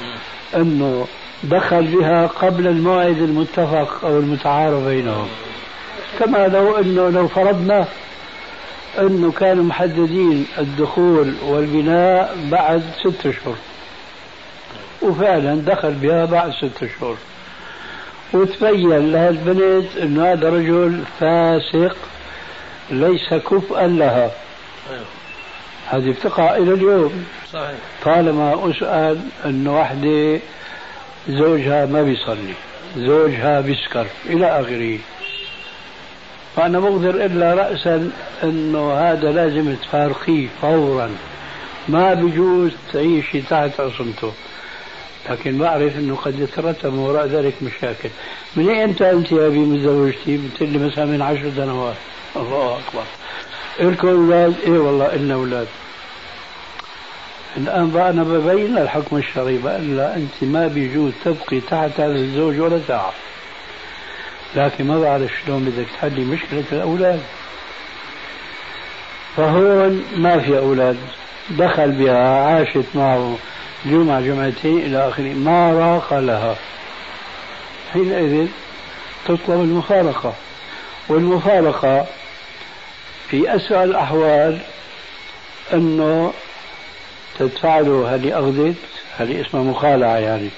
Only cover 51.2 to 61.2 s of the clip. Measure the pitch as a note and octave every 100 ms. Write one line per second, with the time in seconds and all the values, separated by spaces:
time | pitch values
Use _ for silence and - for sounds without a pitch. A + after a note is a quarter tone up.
51.2 | C#3+ D3 C#3+ C3+ C3+ B2+ B2 G2+ - -
52.2 | - - A#2+ C#3+ B2+ B2 - A#2 A2 -
53.2 | - - - - - - F3 F3+ F#3 F3+
54.2 | E3+ F3 E3+ F3 E3+ E3+ C#3+ C#3 C#3+ C#3+
55.2 | C#3+ C3 B2+ B2 A2+ - - - - -
56.2 | - - - - - - - - - -
57.2 | - - - - C#3+ F3+ E3 E3+ F3+ E3+
58.2 | D#3+ E3 D#3 F#3+ G#3 A#3+ C#3 D3+ D3 D3
59.2 | - C3+ B2+ B2+ C3+ G3 D#3 C3+ C#3+ E3+
60.2 | C#3+ - C3+ D#3 E3 D3 C3 C#3+ C#3+ A2+